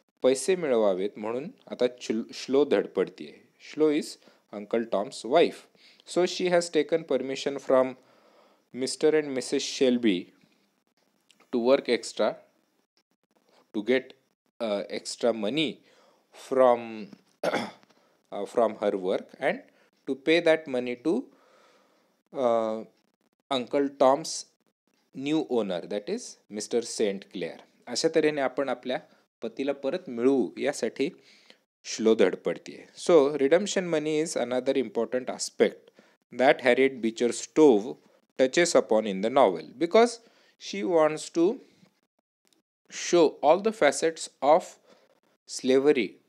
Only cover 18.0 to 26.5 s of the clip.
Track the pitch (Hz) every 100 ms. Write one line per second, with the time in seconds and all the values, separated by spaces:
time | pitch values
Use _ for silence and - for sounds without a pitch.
18 | _ _ _ 104 98 120 110 104 104 98
19 | 92 123 - - 139 240 - _ _ _
20 | - 131 160 170 160 160 147 127 123 123
21 | 156 220 - _ _ _ _ _ _ _
22 | _ _ _ 147 123 117 110 110 107 _
23 | _ _ _ _ - 131 117 143 139 -
24 | 131 143 160 - - _ _ _ _ _
25 | _ 131 139 156 - 120 101 87 85 104
26 | - 226 - - -